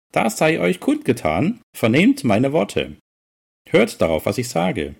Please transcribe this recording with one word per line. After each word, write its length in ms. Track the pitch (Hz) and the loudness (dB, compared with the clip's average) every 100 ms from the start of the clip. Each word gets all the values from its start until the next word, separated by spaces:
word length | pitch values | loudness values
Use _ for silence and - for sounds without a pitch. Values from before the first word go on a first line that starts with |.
| _ | _
da 180 | - 233 | -2 -2
sei 300 | - 160 165 | 0 0 2
euch 180 | 180 185 | -2 -2
kundgetan, 800 | - 302 - 120 78 80 160 240 _ | -2 -2 0 -2 0 0 -2 -4 _
vernehmt 480 | - 113 131 220 - | -2 2 4 4 2
meine 300 | 120 101 135 | 0 2 2
Worte. 440 | 156 - - 67 76 _ _ _ _ _ _ - | 0 -2 -4 -6 -10 _ _ _ _ _ _ 0
Hört 320 | 170 220 - | 2 2 0
darauf, 260 | 82 78 - | 0 0 -2
was 120 | 113 | -4
ich 100 | 120 | -4
sage. 460 | - 90 87 73 | -2 -2 -2 -6